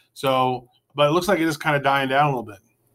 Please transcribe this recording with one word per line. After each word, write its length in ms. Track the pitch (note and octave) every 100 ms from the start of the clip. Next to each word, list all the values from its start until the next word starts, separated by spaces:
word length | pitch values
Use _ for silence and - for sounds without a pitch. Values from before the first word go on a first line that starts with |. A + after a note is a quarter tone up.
| _
So, 540 | - C3+ C3 B2+ B2 - _ _
but 160 | C#3+ D3
it 40 |
looks 140 | E3+ F3+
like 120 | F3+
it 80 | E3
is 100 | D3+
kinda 220 | D#3+ C#3+
dying 300 | C#3 C#3 C3+
down 160 | C3+ D3
a 40 |
little 140 | B2+
bit. 160 | G#2+ G2 _ _ _